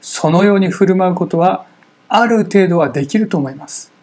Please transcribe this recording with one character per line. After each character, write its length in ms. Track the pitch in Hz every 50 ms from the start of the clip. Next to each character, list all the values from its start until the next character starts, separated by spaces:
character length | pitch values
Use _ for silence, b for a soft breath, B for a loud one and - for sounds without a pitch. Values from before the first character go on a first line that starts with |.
そ 280 | - - - - - 156
の 140 | 160 175 202
よ 120 | 208 202
う 20 | 196
に 100 | 190 180
振 180 | 180 - 196
る 100 | 180 190
舞 160 | 190 185 180
う 20 | 175
こ 120 | 180 175
と 120 | 151 - 165
は 260 | 165 185 - - - _ _ _ _ _ _ _ _ _
あ 180 | - 214 240
る 180 | 226 233 220 196
程 240 | - - 202 190 175
度 100 | 170 170
は 120 | 156 135
で 160 | 117 147 139
き 120 | 139 - 214
る 100 | 220 -
と 100 | - 160
思 100 | 139 131
い 40 | 135
ま 120 | 143 -
す。 260 | - - - - - _ _